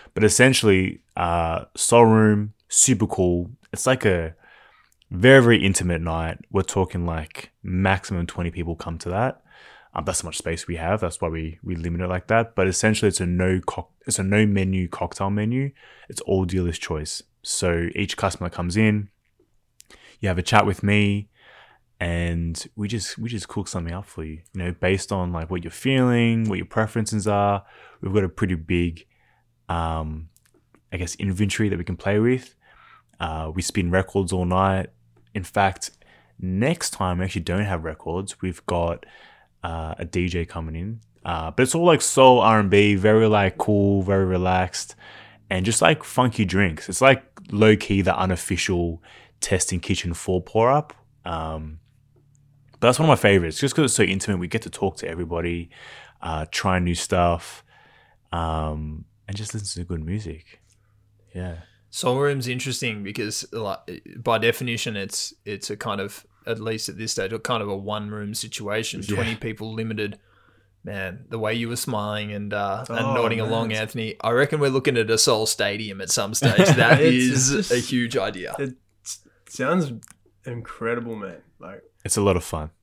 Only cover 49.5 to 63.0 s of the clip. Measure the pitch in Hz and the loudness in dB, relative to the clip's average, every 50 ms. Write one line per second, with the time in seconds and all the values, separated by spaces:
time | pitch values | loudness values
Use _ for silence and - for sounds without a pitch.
49.5 | 98 90 - - 92 87 - - 98 - - 87 82 - - - 92 90 85 - | 0 0 0 -2 -4 -4 -2 -2 -2 -2 -2 -4 -6 -6 -2 -2 -2 -2 -2 -2
50.5 | - 110 113 123 139 147 147 - - _ _ _ _ _ - 90 85 80 80 80 | 0 2 4 4 4 2 0 -4 -10 _ _ _ _ _ -10 -8 -8 -6 -6 -6
51.5 | 80 80 80 76 78 78 _ _ _ _ _ _ _ _ _ _ _ _ _ _ | -8 -8 -10 -12 -14 -18 _ _ _ _ _ _ _ _ _ _ _ _ _ _
52.5 | _ _ _ _ _ _ 110 120 127 - 156 156 131 - - 104 101 95 85 80 | _ _ _ _ _ _ 4 4 4 6 6 4 6 6 6 6 6 6 4 0
53.5 | 76 - 139 135 - - 151 120 - - 107 90 95 95 - 104 101 87 90 85 | -2 -2 -2 0 2 2 2 2 4 2 2 2 0 -2 -2 -2 -2 -2 -2 -4
54.5 | - 110 - 87 - - 101 95 - - - 85 82 85 87 80 85 85 85 85 | -4 -6 -6 -8 -6 -4 -2 -2 -2 -4 -8 -8 -6 -6 -6 -4 -4 -4 -2 -2
55.5 | 85 87 85 82 - - - - - - - - _ _ - 82 80 78 78 - | -4 -6 -8 -10 -16 -20 -20 -20 -20 -20 -20 -20 _ _ -8 -6 -6 -6 -6 -6
56.5 | - - - 101 92 90 87 87 85 82 - - 98 90 87 87 85 82 - - | -6 -4 0 0 2 2 2 0 -2 -2 -2 0 2 4 4 4 2 0 -4 -10
57.5 | - - - _ _ _ _ _ _ _ _ _ _ _ _ _ - 85 82 82 | -18 -20 -20 _ _ _ _ _ _ _ _ _ _ _ _ _ -6 -4 -4 -2
58.5 | 80 80 78 78 76 78 78 76 76 78 82 - _ _ _ - 98 104 110 107 | -2 -4 -4 -4 -6 -6 -8 -10 -10 -12 -14 -18 _ _ _ -12 -12 -10 -10 -10
59.5 | - 110 101 95 - 90 87 85 90 80 78 80 95 107 104 80 76 80 - _ | -10 -10 -10 -10 -10 -10 -8 -8 -8 -6 -6 -6 -6 -8 -8 -10 -14 -16 -18 _
60.5 | - _ _ _ _ _ _ _ _ _ _ _ _ _ _ _ - 90 92 90 | -20 _ _ _ _ _ _ _ _ _ _ _ _ _ _ _ -12 -10 -10 -8
61.5 | 82 82 82 _ _ _ _ _ - - - 123 127 135 143 143 143 135 120 123 | -10 -12 -16 _ _ _ _ _ -10 -4 -2 0 0 2 2 0 0 -2 -4 -4
62.5 | 123 127 - 139 120 - 135 117 107 104 | -6 -6 -4 -6 -6 -4 -4 -4 -6 -6